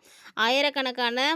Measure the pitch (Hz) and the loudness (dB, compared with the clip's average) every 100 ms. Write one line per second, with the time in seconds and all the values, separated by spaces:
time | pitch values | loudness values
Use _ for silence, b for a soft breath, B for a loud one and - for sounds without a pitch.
0 | B B B - 226 262 285 277 262 247 | B B B -2 2 2 0 0 -4 -2
1 | 240 247 285 | -2 0 0